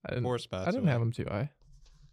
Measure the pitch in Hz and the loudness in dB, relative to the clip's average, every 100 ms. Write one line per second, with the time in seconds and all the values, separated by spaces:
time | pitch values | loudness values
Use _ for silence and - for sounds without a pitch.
0 | - 123 120 120 - 92 95 240 190 120 | -4 -2 0 -2 -2 -2 0 2 4 4
1 | 113 - - 104 143 _ - - - - | 2 0 -2 -2 -4 _ -20 -20 -20 -20
2 | - | -20